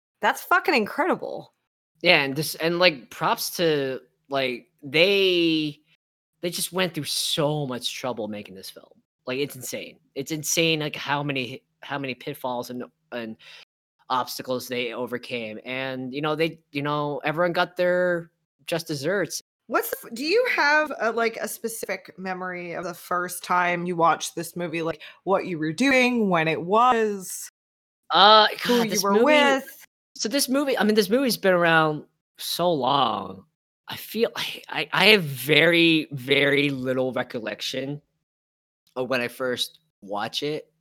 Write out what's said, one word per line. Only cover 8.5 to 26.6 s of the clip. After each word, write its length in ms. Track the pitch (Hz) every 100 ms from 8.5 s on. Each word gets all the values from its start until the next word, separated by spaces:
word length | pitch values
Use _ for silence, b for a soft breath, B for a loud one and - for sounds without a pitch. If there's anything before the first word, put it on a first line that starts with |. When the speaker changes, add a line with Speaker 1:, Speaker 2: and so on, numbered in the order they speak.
| 95
Speaker 2:
this 140 | -
film. 240 | - - _ _ _ -
Like, 120 | 127
it's 160 | 143 127
insane. 420 | 117 110 90 - _ -
It's 160 | 135
insane, 480 | 156 143 - 165 156
like, 160 | 151 -
how 260 | - 143
many, 400 | 147 135 127 135 _ _
how 180 | - 139
many 160 | 135 123
pitfalls 540 | 156 139 131 123 123
and, 160 | 123 - _ _
and 240 | 120 113 110 B B B _ _ _ -
obstacles 580 | 127 123 - 131 127 123
they 260 | 123 120
overcame. 680 | 120 120 123 - 123 110 107 120
And, 480 | 131 135 131 131
you 80 | 135
know, 140 | 156 151
they, 260 | 165 160 _
you 100 | 143
know, 400 | 143 147 147 135
everyone 280 | 151 156 175
got 240 | 170 180 -
their 560 | 180 180 180 175 170 _ _ _ -
just 220 | 165 -
desserts. 540 | 147 143 202 160 - _ _ -
Speaker 1:
What's 240 | 294 -
the 60 | - -
f-, 80 | 226
do 80 |
you 240 | 302 427 494 -
have 360 | 294 302 302 -
a, 120 | 220
like, 260 | 226 226 226
a 100 | 220
specific 720 | - 226 226 - 190 - -
memory 560 | 190 185 185 175 175
of 120 | 165 175
the 80 | 165
first 480 | - 180 180 -
time 420 | - 180 175 175 175
you 100 | 170
watched 400 | 165 156 - -
this 200 | 165 175
movie? 260 | 175 165
Like, 200 | 160 - B B 175
what 200 | 190 -
you 140 | 165
were 140 | 156
doing, 560 | 160 269 254 247 240 202
when 180 | 170 160
it 140 | 151